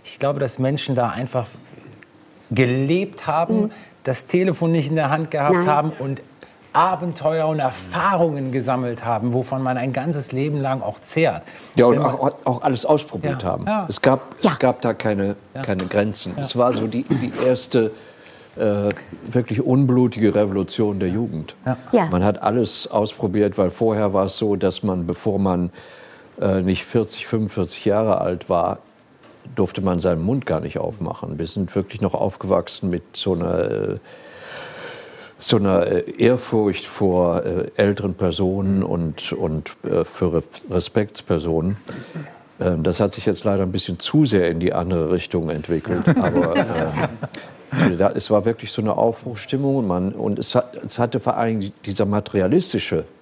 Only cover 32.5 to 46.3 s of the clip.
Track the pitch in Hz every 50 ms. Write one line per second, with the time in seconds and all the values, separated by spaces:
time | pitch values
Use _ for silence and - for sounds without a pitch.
32.5 | 95 87 85 - - - - 92 87 85 - - - - - 101 92 85 87 85
33.5 | 87 85 - 53 53 52 50 50 50 - - - - - - - - - - -
34.5 | - - - - - - - - - - - - - - - - - - - -
35.5 | 120 107 98 98 92 90 90 98 101 87 - - - - 110 117 127 123 - -
36.5 | 120 110 107 101 90 - - - - - 104 95 90 90 87 87 85 87 - -
37.5 | 87 92 - - - - 104 101 101 95 98 95 90 - 101 87 80 - 95 92
38.5 | 95 101 98 95 98 98 - - 98 87 85 80 73 - - - - - 95 -
39.5 | 78 78 73 - - _ - - - 87 80 - - - 92 87 82 82 - -
40.5 | - - - - 92 90 - - - 110 104 104 - - - - 92 80 76 85
41.5 | 80 82 80 92 104 104 - - - 143 120 - - 160 147 - - - - -
42.5 | - - - 90 87 80 78 90 87 - 107 95 - - - 110 95 - - 107
43.5 | 98 98 95 90 95 95 - - 90 - - - - 151 151 120 110 95 87 85
44.5 | 82 82 87 90 - - 85 90 92 85 80 78 90 85 - - - 87 80 78
45.5 | 80 76 76 - 85 78 - - 87 87 - 175 147 - - 87